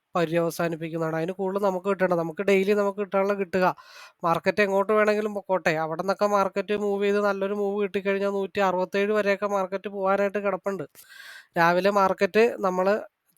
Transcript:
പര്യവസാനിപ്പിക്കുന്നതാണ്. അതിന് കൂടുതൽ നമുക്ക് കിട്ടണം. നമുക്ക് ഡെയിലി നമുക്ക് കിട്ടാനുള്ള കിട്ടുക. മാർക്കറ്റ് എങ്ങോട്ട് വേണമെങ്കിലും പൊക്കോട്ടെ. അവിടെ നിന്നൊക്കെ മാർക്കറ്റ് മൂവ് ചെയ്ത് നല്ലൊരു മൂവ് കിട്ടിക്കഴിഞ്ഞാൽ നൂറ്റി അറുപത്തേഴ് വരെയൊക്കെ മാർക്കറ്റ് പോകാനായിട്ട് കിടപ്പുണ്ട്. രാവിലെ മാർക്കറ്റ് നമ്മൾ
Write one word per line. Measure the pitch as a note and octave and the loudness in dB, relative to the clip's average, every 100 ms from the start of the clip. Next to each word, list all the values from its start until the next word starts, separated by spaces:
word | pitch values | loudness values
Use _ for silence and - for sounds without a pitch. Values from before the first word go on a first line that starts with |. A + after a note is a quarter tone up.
| _ | _
പര്യവസാനിപ്പിക്കുന്നതാണ്. | F3+ D#3+ E3+ E3 D#3 E3+ E3 D#3+ E3 D#3+ D#3+ | -2 0 0 0 -2 -4 -4 -6 -4 -4 -2
അതിന് | E3 | -4
കൂടുതൽ | F#3+ F#3+ G3 | -4 -6 -2
നമുക്ക് | G3+ F#3 F#3+ | -2 -2 -2
കിട്ടണം. | F#3 F#3 F3 | 0 2 0
നമുക്ക് | E3 D#3+ | -2 -2
ഡെയിലി | G3 G3 F#3+ | 2 4 4
നമുക്ക് | G#3 G3+ G3 | 2 0 -2
കിട്ടാനുള്ള | G3 G3 G3 | -2 0 0
കിട്ടുക. | G3+ F3+ F#3+ F#3 - - - - _ | 0 -2 0 0 0 -10 -20 -20 _
മാർക്കറ്റ് | E3+ E3 F#3+ F#3 | 0 0 0 2
എങ്ങോട്ട് | G3+ G3 G3 | 2 2 2
വേണമെങ്കിലും | G#3+ G#3 G#3 G#3+ | 2 4 2 -2
പൊക്കോട്ടെ. | G3+ - F#3 F3 | -6 -2 0 0
അവിടെ | D#3 D#3+ D#3+ | 0 -2 -4
നിന്നൊക്കെ | F#3+ F#3 G#3 | -4 0 2
മാർക്കറ്റ് | G3+ G3 G3+ F#3+ G#3 | 2 0 -2 -4 -2
മൂവ് | G#3 G3 | -2 0
ചെയ്ത് | G3+ G3+ | 0 2
നല്ലൊരു | G#3 G3 G3 | 0 0 -2
മൂവ് | G#3 G3+ G#3 | -2 -2 -2
കിട്ടിക്കഴിഞ്ഞാൽ | G3 G3 F#3+ G3 G3+ | -2 -2 -2 -2 -2
നൂറ്റി | G3+ F#3+ G#3 | -2 -4 0
അറുപത്തേഴ് | F#3+ F3+ F#3 G3+ G3+ | 0 0 -2 0 0
വരെയൊക്കെ | G#3+ G3+ G3 G#3 | 2 2 0 0
മാർക്കറ്റ് | G3+ F#3 F#3+ G3+ | -2 -2 -6 -8
പോകാനായിട്ട് | G3 F#3+ G3 G3+ G3+ | -4 0 2 0 -2
കിടപ്പുണ്ട്. | G3+ F#3 G3+ F#3+ C#3+ - - - - - - F3 | -2 -4 -4 -6 -8 -14 -20 -20 -20 -20 -8 0
രാവിലെ | E3+ F3 G3 | 2 4 2
മാർക്കറ്റ് | G#3 F#3+ F3+ G3 G#3+ A#3 - | 2 2 2 0 4 2 2
നമ്മൾ | G3 F#3 F#3 G#3+ - _ _ | -2 0 0 0 -4 _ _